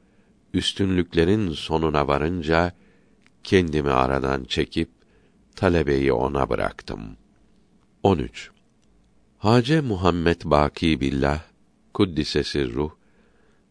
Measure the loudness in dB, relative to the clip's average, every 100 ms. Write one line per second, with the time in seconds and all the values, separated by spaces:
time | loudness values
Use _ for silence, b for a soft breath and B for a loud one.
0 | b b b _ _ -4 -2 -2 -2 -2
1 | -2 0 2 2 -2 -6 -4 -2 0 0
2 | 0 0 -2 -4 0 0 0 b b b
3 | b b _ _ 0 2 2 0 0 2
4 | 2 0 -2 -4 -4 -4 -4 -4 -6 _
5 | b b b b _ -2 2 2 2 2
6 | 2 0 0 -2 -2 -2 -4 -8 -12 -12
7 | -12 -18 _ _ _ _ _ _ _ _
8 | 2 2 -2 -10 -18 _ _ _ _ _
9 | _ _ _ _ 2 4 4 0 0 0
10 | 0 2 2 0 2 2 2 0 0 0
11 | 0 0 0 -2 -6 _ _ _ _ -2
12 | 0 0 -2 -2 -2 -2 -2 -4 -6 -8
13 | b b b b b b b